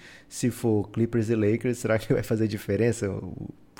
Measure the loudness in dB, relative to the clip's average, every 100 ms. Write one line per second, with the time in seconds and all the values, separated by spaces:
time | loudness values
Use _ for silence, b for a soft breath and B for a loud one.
0 | B B B -2 -2 0 2 2 0 -2
1 | 0 0 0 2 2 2 0 -2 0 0
2 | 2 0 0 0 0 -2 -2 2 2 0
3 | -2 -4 -8 -10 -12 -14 -20 -8